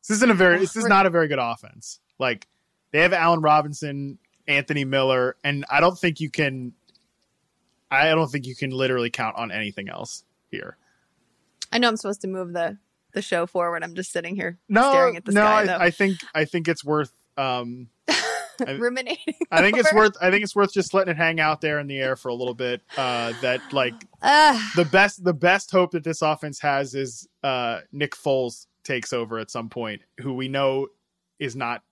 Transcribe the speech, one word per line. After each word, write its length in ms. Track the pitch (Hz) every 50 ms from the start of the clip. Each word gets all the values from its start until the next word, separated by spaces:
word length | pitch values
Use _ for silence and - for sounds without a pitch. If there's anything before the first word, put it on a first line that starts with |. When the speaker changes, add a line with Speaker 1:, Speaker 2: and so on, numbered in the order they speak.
| -
Speaker 1:
This 120 | - 214
isn't 140 | 208 247 247
a 20 | 214
very, 260 | 180 185 180 175 180
this 160 | 190 170 -
is 100 | 220 226
not 200 | 233 202 196 196
a 40 | 185
very 180 | 165 170 160
good 120 | 147 143 131
offense. 600 | 120 117 117 - - 110 - 113 - - - _ _ _ _ _
Like, 280 | 131 127 117 98 - _ _ _ _ _ _ _ _ _
they 80 | - 151
have 120 | 170 180 190
Allen 280 | 175 165 170 170 160
Robinson, 760 | 151 151 151 151 147 147 147 - 156 147 139 139 139 139 135 _ _ _ _ _ _
Anthony 380 | - 143 143 135 - 151 143 139
Miller, 500 | 131 135 135 131 131 131 127 127 127 - _ -
and 220 | 143 143 139 139 -
I 120 | 135 143
don't 180 | 160 180 180 -
think 220 | - 175 156 -
you 80 | 156 147
can, 420 | - - 151 139 131 131 127 123 - _ _ _ _ _ _ _ _ _ _ _ _ _ _ _ _ _ _ _ _ _ _ _
I 180 | 135 135 151 160
don't 200 | 160 160 160 131
think 160 | 127 143 123
you 80 | 127 123
can 160 | - 143 135
literally 380 | 131 131 135 127 127 123 117 120
count 260 | - - 117 110 -
on 160 | - 117 107
anything 380 | 92 107 107 104 101 - 101 98
else 340 | 50 50 - - - - _ _ _ _ _ _
here. 280 | - 50 - - - _ _ _ _ _ _ _ _ _ _ _ _ _ _ _ _ _ - _
Speaker 2:
I 100 | - 233
know 100 | 240 233
I'm 80 | 220
supposed 240 | 220 - 196 202 -
to 80 | - 190
move 240 | 190 185 185 175 175
the, 240 | 175 170 165 202 202 _ _ _ _ _ _
the 100 | _ 196
show 240 | 202 - 190 170 170
forward. 380 | 180 _ 185 170 170 170 165 165
I'm 100 | 175 170
just 200 | 185 185 - -
sitting 220 | 175 165 170 190
here 200 | 196 180 175 175 _ _ -
Speaker 1:
No, 200 | 202 220 254 277
Speaker 2:
staring 260 | 269 269 269 254 196
at 80 | 170 -
the 80 | 214 202
Speaker 1:
no, 80 | 208
Speaker 2:
sky, 180 | 214 214 214 214
Speaker 1:
I, 60 | 208
Speaker 2:
though. 120 | 185 180
Speaker 1:
I 140 | 165 175 175
think, 280 | 165 - 202 196 190 165 - - -
I 120 | 156 156
think 240 | - - 175 160 170
it's 160 | 160 - -
worth, 260 | 143 151 151 143 127 _ _ _ _ _
um, 540 | 143 135 131 123 123 120 120 120 127 123 113 _
Speaker 2:
<laughs> 100 | _ _ - 302 - - - - 698 698 - - - 247
Speaker 1:
I, 60 | -
Speaker 2:
Ruminating 640 | - 233 233 247 247 262 254 233 320 - - - - _ 339 _
Speaker 1:
I 80 | - 165
think 160 | 180 202 208
it's 120 | 247 220 208
Speaker 2:
over. 80 | 208
Speaker 1:
worth, 180 | 214 214 214 196 -
I 100 | 175 185
think 120 | 185 208 214
it's 120 | 190 -
worth 180 | 202 202 190 -
just 200 | 196 175 - -
letting 180 | 196 190 180
it 60 | 165
hang 240 | 151 170 165 165 160
out 180 | 156 156 151 -
there 200 | - 151 147 147
in 80 | 143
the 120 | 139 139 135
air 160 | 131 131 131
for 140 | - - 127
a 40 | 120
little 220 | 120 127 123 120
bit. 260 | 117 127 123 123 - _ _ -
Uh, 380 | - 131 127 123 117 120 117 117 120
that, 200 | 127 127 127 131 - - 143
like, 200 | 139 127 123 117 226 - _ _ _
Speaker 2:
Ugh. 400 | - - 285 302 311 302 269 220 214 214 -
Speaker 1:
the 80 | 170 175
best, 380 | 147 151 190 202 202 - - 180
the 100 | 180 170
best 360 | 135 175 175 190 196 - -
hope 200 | - 185 180 175
that 140 | - 165 147
this 160 | 165 160 -
offense 400 | 165 151 151 - - 151 139 -
has 340 | - 147 139 139 139 127 120
is, 320 | 135 135 127 113 - - _ _ _ -
uh, 380 | 139 131 127 123 117 113 90 - _
Nick 240 | - 143 147 139 -
Foles 500 | - - 151 135 131 127 120 113 - - _ _ _ _
takes 280 | - 139 123 113 -
over 260 | 135 120 117 110 113
at 140 | 113 110 -
some 160 | - 120 113
point, 340 | 110 - 123 117 110 104 98 _ _ _ -
who 120 | 117 135 127
we 140 | 127 131
know 400 | 131 135 139 139 135 135 135 135 135 _ _ _ _ _ _ _ _ _
is 180 | _ 147 127 113
not 280 | 135 127 117 120 120 _ _